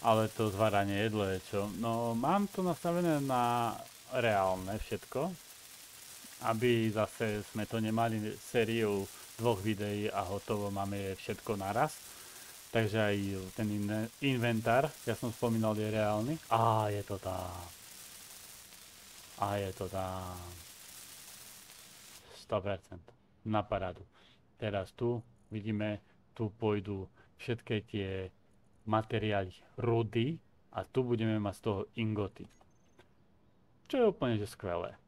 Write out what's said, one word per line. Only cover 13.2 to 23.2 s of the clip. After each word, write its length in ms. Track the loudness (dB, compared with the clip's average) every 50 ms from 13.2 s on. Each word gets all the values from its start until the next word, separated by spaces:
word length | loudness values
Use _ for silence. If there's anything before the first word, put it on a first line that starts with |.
| 2 0 -2 -4 -6 -8 -4
ten 160 | -2 0 0
in-, 400 | 0 0 0 0 0 -2 -2 -4 -6 -2
inventár, 720 | 0 2 2 4 2 2 2 2 4 4 6 6 4 2 -2 -6 -4
ja 80 | -4 -2
som 160 | -2 -2 -4
spomínal, 480 | -2 0 0 2 2 4 4 2 2 2
je 80 | 0 0 2
reálny. 400 | 2 2 4 2 2 0 0 -2 -4 -2 0
A 400 | 2 4 6 6 4 4 2 2
je 160 | 0 -2 -4
to 160 | -4 -6 -4 -4
tam. 400 | -4 -4 -4 -6 -6 -8 -10 -10 -12 -14 -18 -18 -18 -18 -18 -18 -18 -18 -18 -18 -18 -18 -18 -18 -18 -18 -20 -20 -20 -20 -20 -20 -20 -20 -20 -20 -20 -20 -20 -20 -18 -6 -2
A 240 | -2 0 0 0 -2
je 80 | -2 -4 -4
to 80 | -6
tam. 480 | -4 -2 -4 -4 -4 -4 -6 -6 -8 -10 -10 -12 -14 -14 -16 -18 -18 -18 -18 -18 -18 -18 -18 -18 -18 -18 -18 -18 -18 -18 -18 -18 -20 -20 -20 -20 -20 -20 -20 -20 -20 -20 -20 -20 -20 -20 -20 -20 -20 -20
Sto 240 | -20 -6 -2 -2 0
percent. 480 | 0 -2 -6 -6 -8 -16 -18 -18 -18 -20 -20 _